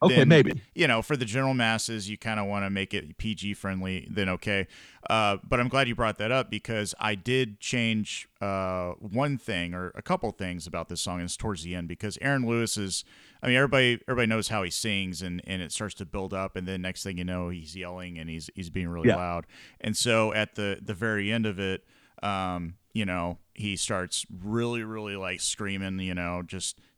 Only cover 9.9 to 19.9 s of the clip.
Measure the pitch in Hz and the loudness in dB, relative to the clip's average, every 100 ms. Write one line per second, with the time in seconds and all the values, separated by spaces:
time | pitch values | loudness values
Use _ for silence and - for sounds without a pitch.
9.9 | - - 101 110 - 92 87 85 85 82 | -8 -4 -2 -2 -4 -6 -6 -6 -8 -6
10.9 | 87 104 90 90 - 113 90 87 90 85 | -4 -4 -4 -4 -4 -4 -4 -6 -6 -6
11.9 | 87 104 - 139 139 117 117 113 110 98 | -6 -6 -4 0 0 2 2 0 -2 -2
12.9 | - - - - - 123 127 139 135 123 | -4 -8 -20 -20 -6 2 4 6 6 6
13.9 | 117 - 123 113 113 - 107 90 - 113 | 4 0 2 4 2 2 0 0 -2 0
14.9 | 98 92 82 92 87 - 92 82 - 107 | 0 -2 -4 -4 -6 -4 -6 -4 -6 -6
15.9 | - 90 101 95 98 95 95 90 95 92 | -8 -8 -6 -4 -4 -4 -4 -4 -4 -4
16.9 | - 98 90 90 90 87 90 76 92 87 | -4 -6 -4 -2 -2 -2 -6 -10 -10 -10
17.9 | 90 90 82 80 82 76 - 85 95 85 | -8 -10 -10 -8 -8 -10 -10 -6 -2 -2
18.9 | 85 82 90 87 85 - - - - 107 | 2 2 4 0 -4 -8 -18 -20 -8 -4